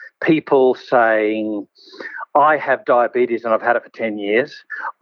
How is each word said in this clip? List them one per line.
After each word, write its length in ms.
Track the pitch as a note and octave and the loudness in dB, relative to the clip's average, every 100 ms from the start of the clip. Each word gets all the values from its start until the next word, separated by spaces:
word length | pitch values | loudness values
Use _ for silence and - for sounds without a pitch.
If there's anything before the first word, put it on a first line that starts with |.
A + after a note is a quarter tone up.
| - _ | -20 _
people 540 | - D#3 - C#3 B2+ | 0 0 2 2 4
saying, 920 | A#2+ - B2+ A2+ A2 G#2+ A2 G#2+ G#2 G2+ _ - - - - - | 0 0 2 2 2 0 -2 -4 -6 -10 _ -20 -18 -16 -14 -2
"I 220 | D3 D3+ D3 | 2 2 2
have 280 | C#3 B2 - | -2 -4 0
diabetes 580 | B2 A#2 B2+ B2 A2+ | 0 0 0 -2 -2
and 80 | A#2 | -2
I've 100 | A2 | -2
had 140 | A#2+ A#2 | 0 -2
it 80 | |
for 60 | - | -4
ten 280 | - A2+ G#2 | -8 -8 -6
years. 460 | G2+ A2 D3 - - - - - | -2 -2 -2 -10 -16 -12 -12 -2